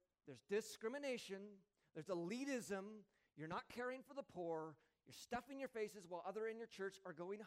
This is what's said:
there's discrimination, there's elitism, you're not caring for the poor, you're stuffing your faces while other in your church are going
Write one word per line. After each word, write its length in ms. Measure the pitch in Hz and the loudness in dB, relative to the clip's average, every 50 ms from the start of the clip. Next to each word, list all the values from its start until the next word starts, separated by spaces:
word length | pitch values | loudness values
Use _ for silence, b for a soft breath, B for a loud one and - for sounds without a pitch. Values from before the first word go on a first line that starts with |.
| _ _ _ _ _ 147 | _ _ _ _ _ -12
there's 160 | 135 117 - - | -12 -12 0 4
discrimination, 920 | 202 214 220 - - - 214 226 254 294 285 269 247 226 - - 196 190 202 208 208 190 175 _ b b b b b | 4 4 4 2 -2 -2 0 0 2 2 2 2 2 2 0 -2 -4 -4 -6 -8 -12 -14 -18 _ b b b b b
there's 120 | 160 151 | -6 0
elitism, 960 | 160 185 175 170 170 220 247 277 285 269 240 190 139 202 190 196 208 220 214 196 b b b b b b | 2 4 4 4 4 2 2 4 4 4 4 4 2 2 0 0 -2 -6 -10 -12 b b b b b b
you're 120 | 143 156 160 | -6 -2 0
not 160 | 175 226 254 - | 0 -2 -2 -2
caring 340 | - 233 247 247 254 262 - | -2 0 0 0 0 -2 -4
for 80 | - 285 | -4 -4
the 80 | 277 | -4
poor, 540 | - - - 180 175 170 165 156 156 160 151 b b b b b b 131 | -4 -2 -2 0 2 2 2 2 2 0 -4 b b b b b b -14
you're 40 | |
stuffing 460 | 127 - - - 233 240 254 254 277 269 | -12 -12 -4 -2 -2 -2 -2 -2 -2 -2
your 120 | 269 247 | -2 -2
faces 340 | - 226 214 214 175 208 175 165 | 0 0 0 0 0 -6 -6 -4
while 140 | 180 170 160 | -4 -2 -2
other 220 | 190 190 214 220 | -2 0 2 2
in 100 | 226 220 | 2 0
your 120 | 226 233 220 | -2 -6 -6
church 300 | - - 190 196 190 - - | -2 -2 -2 -2 -2 -4 -8
are 80 | 180 | -6
going 280 | 165 143 175 180 202 214 220 | -4 -2 -2 -2 -2 -2 -4